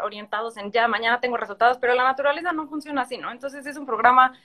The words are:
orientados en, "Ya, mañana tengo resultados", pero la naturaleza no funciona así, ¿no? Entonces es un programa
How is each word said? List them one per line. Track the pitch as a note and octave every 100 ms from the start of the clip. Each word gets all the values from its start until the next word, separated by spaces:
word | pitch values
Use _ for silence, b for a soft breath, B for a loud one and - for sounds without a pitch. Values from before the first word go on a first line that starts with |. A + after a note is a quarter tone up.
orientados | G3+ G#3 G#3+ G#3+ A3+ A3
en, | G3+
"Ya, | A3+ A#3
mañana | G#3+ A3+ A#3+
tengo | B3 A#3
resultados", | G#3 G3+ A#3 B3+
pero | A#3+
la | B3
naturaleza | B3+ C4 C#4 D#4 E4+
no | D#4 D4+
funciona | D4+ D4 C#4+
así, | B3 A#3+
¿no? | -
Entonces | - C#4 C#4 C#4
es | C#4+
un | C#4
programa | A3 A#3 B3+ B3+ B3+